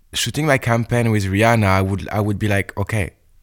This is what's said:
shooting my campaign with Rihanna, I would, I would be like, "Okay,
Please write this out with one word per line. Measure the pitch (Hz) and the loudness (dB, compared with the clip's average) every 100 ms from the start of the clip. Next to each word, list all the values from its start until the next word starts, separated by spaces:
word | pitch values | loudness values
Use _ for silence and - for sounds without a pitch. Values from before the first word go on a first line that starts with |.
| _ | _
shooting | - 120 143 | -8 -6 -2
my | 156 135 | 0 0
campaign | - 117 113 120 117 | 2 0 0 0 2
with | 107 | 0
Rihanna, | 98 95 113 117 | 0 2 4 4
I | 101 95 | 4 2
would, | 95 98 - | 2 -2 -4
I | 104 | -2
would | 104 98 | -2 -2
be | 107 | 0
like, | 98 95 - | 0 -2 -6
"Okay, | 98 110 87 - _ _ | -4 -4 -4 -8 _ _